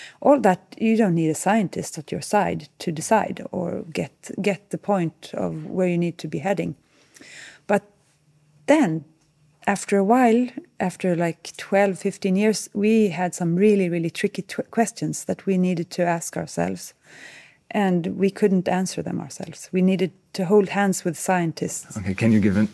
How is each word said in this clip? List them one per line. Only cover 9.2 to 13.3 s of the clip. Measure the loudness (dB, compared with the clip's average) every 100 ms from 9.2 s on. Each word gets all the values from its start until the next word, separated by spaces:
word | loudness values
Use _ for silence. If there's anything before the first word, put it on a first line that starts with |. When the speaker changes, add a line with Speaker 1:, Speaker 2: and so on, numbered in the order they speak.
| _ _ _ _ -2
Speaker 1:
after | -2 2 2
a |
while, | 4 6 6 4 0 -6 -14 -6
after, | -4 -2 -2 0
like, | 0 -4 -12 -14
twelve, | 0 2 2 0
fifteen | -6 -4 0 2
years, | 2 0 -4
we | -2 2 4 4
had | 0 -4